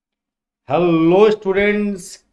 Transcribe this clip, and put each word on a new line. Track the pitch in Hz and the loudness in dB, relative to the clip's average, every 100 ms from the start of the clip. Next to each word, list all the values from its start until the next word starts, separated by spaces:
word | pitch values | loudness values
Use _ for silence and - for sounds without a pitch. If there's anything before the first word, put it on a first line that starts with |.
| _ _ _ _ _ _ - | _ _ _ _ _ _ -6
Hello | 151 175 165 165 185 214 | -2 0 2 2 4 2
students, | 214 190 190 202 208 208 190 - - _ | 2 -4 -2 -2 -2 -6 -8 -14 -20 _